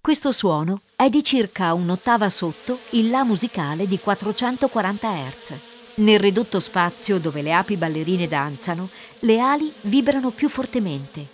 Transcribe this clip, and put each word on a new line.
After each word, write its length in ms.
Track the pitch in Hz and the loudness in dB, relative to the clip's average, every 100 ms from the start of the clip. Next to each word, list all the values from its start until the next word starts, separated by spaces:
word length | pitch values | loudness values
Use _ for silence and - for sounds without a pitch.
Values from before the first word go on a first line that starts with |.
Questo 320 | - 302 285 | 0 0 0
suono 480 | 254 196 156 160 196 _ _ | 0 0 0 -2 -4 _ _
è 120 | 262 | 2
di 140 | 277 | 4
circa 500 | 285 269 208 - 175 | 2 2 0 0 0
un'ottava 560 | 170 175 185 - 233 202 | 0 0 -2 2 2 2
sotto 520 | - 175 156 - 247 - | 0 -4 -6 -6 -8 -2
il 200 | 240 220 | 2 2
La 120 | 254 | 2
musicale 640 | 262 202 220 - 147 156 190 | 2 2 0 -4 -4 -2 -2
di 140 | 190 | 0
quattrocentoquaranta 1160 | - 196 202 208 247 254 269 - 185 208 226 175 | 0 -2 -2 -2 -2 0 0 0 -2 -2 -4 -4
hertz. 380 | 131 - - 147 - - - - | -6 -10 -14 -14 -16 -18 -14 2
Nel 220 | 214 214 | 6 8
ridotto 400 | 202 196 233 196 | 6 2 0 -2
spazio 640 | - 185 175 175 - 190 | -2 2 0 0 -2 0
dove 200 | 160 147 | 0 -4
le 120 | 147 | 2
api 240 | 170 196 202 | 2 2 -2
ballerine 500 | 165 156 156 185 175 | -2 -2 0 0 0
danzano, 600 | 151 143 139 - 170 185 - - - | 0 -2 -4 -6 -4 -6 -12 -18 -4
le 180 | 233 226 | 2 4
ali 340 | 254 294 302 - | 4 2 -2 -6
vibrano 480 | 202 247 262 269 254 | 0 2 4 2 0
più 180 | 233 294 | -2 -2
fortemente. 760 | - 262 254 196 139 139 - 143 | -2 -4 -2 -2 -4 -8 -12 -14